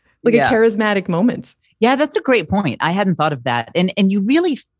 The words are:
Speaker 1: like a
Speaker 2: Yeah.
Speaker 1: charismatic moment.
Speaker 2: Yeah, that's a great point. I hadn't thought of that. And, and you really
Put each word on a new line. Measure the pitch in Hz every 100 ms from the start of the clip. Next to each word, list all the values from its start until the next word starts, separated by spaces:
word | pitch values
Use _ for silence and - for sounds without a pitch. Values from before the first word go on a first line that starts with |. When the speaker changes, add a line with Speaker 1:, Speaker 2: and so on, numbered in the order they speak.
| _ _
Speaker 1:
like | 233
a | 226
Speaker 2:
Yeah. | 254
Speaker 1:
charismatic | 226 226 208 214 202 190
moment. | 170 233 - - - _ -
Speaker 2:
Yeah, | 226 269
that's | 294 427
a |
great | - 240 156
point. | 196 175 -
I | 156
hadn't | 185 190 160
thought | 151
of | 139
that. | 123 120 117
And, | 170 185 202
and | 196
you | 202
really | 196 311 359 262 -